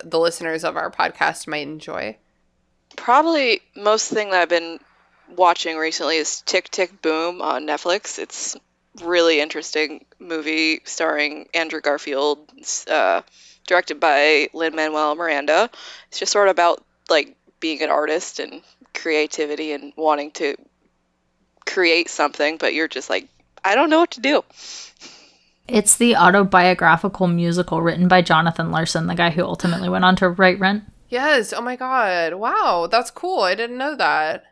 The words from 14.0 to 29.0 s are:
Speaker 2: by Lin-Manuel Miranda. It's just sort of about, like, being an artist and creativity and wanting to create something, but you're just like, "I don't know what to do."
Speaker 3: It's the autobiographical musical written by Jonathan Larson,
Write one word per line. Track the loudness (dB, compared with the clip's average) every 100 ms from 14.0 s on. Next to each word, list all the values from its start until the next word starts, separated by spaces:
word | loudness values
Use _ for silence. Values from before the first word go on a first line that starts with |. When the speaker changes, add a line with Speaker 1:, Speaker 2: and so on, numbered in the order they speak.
Speaker 2:
by | 2 4 4 4 0
Lin-Manuel | -4 -4 -2 -2 -2 -2
Miranda. | -2 -4 -2 0 2 0 -4 -20 -20 _
It's | -8
just | -2
sort | 2 2
of |
about, | 4 2 0 _ _ 0
like, | 0 0 _ _ _
being | -8 -4
an | 0
artist | 0 0 -4 -6 -10
and | -12 -14 -20 _ _
creativity | -8 -2 0 -2 -4 -6 -6 -6
and | -8 -12 -2
wanting | 0 0 -2
to | -6 -6 -6 _ _ _ _ _ _ _ _ _ _ -6
create | 0 2 2 0
something, | -2 -2 0 -2 -2
but | -4
you're | -2 -4
just | -6 -4
like, | -6 -6 _ _ _
"I | 0
don't | 2 4
know | 4
what | 2
to | 0
do." | 0 0 -2 -12 -20 -18 -20 _ -20 -20 _ _ _ _ -4
Speaker 3:
It's | 0 2 4
the | 4 6
autobiographical | 6 6 6 4 4 4 4 4 0 0 0
musical | 0 0 0 -2 0
written | 0 2 4
by | 4
Jonathan | 4 2 2 0 -2
Larson, | -2 -2 -2